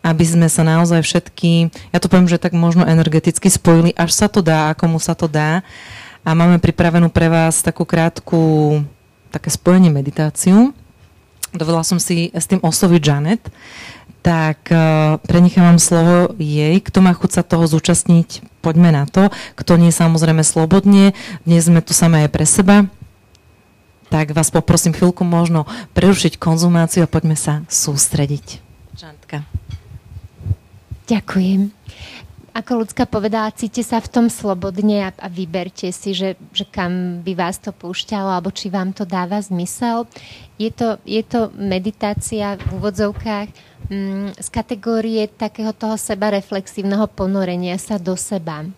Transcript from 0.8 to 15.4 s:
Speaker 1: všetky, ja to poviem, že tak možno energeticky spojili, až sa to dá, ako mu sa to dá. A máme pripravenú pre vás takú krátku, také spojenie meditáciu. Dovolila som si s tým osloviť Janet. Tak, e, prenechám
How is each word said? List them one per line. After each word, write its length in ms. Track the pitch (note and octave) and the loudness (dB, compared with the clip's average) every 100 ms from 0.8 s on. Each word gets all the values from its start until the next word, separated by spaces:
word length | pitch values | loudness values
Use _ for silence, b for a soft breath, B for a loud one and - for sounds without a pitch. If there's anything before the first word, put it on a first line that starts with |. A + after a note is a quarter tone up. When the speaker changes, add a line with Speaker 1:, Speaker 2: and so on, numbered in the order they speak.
| E3+ E3+ | 2 2
Speaker 1:
všetky, 720 | D#3 F3 - - E3+ E3 E3 B B | 0 -4 -4 -4 0 2 0 B B
ja 40 | F3 | -4
to 120 | F3+ | 2
poviem, 160 | F#3 F3+ | 4 4
že 120 | E3+ | 2
tak 120 | F3 | 0
možno 320 | E3+ E3+ E3+ E3+ | 0 2 4 4
energeticky 640 | E3 E3 D#3 F3 - F#3+ | 2 2 2 0 0 0
spojili, 440 | - - E3 E3+ - | 2 4 4 4 0
až 160 | E3+ | -2
sa 160 | - G#3 | 0 0
to 160 | G#3+ E3 | 0 0
dá, 240 | D#3 D#3 | 0 0
ako 280 | D#3+ E3+ D#3+ | 0 -2 -2
mu 20 | |
sa 160 | - D#3+ | -4 -4
to 80 | E3 | -2
dá. 400 | D3+ D3+ E3+ B B B B B B | -2 -2 -2 B B B B B B
A 120 | D#3+ E3 | -2 2
máme 240 | E3+ F3 | 4 4
pripravenú 480 | - - E3+ E3+ E3+ | 2 0 2 2 2
pre 200 | - E3 | 2 2
vás 360 | E3 E3 D#3+ - | 2 2 0 -4
takú 200 | - E3+ | -4 -2
krátku, 520 | E3 E3 - - E3 D#3+ D#3 D3+ D3+ C#3+ _ _ _ _ | 0 0 -4 -2 0 2 2 2 0 -4 _ _ _ _
také 160 | D3+ - | -12 -8
spojenie 440 | - F3 F#3 F3+ | -2 2 6 6
meditáciu. 800 | C#3+ C#3 - D3+ - F3+ G3 C4 - _ _ _ _ _ _ - | 2 -4 -4 -4 0 4 4 4 0 _ _ _ _ _ _ -14
Dovolila 320 | F3 D#3+ E3 D#3+ | -8 -2 -2 -2
som 160 | F3+ | -4
si 320 | - E3+ E3+ | -2 -4 -4
s 160 | - - | -6 -2
tým 80 | F#3 D#3+ | 0 0
osloviť 360 | - F#3 E3+ D3 | 0 4 4 2
Janet. 400 | C#3+ D3+ A3+ - B B B B B B - F3 | 0 0 -4 -6 B B B B B B -4 -2
Tak, 480 | E3 D#3 D3+ - | 0 -2 -4 0
e, 20 | E3 D#3+ D#3 D3+ D#3 - | 2 4 2 2 0 0
prenechám 400 | F3 | 4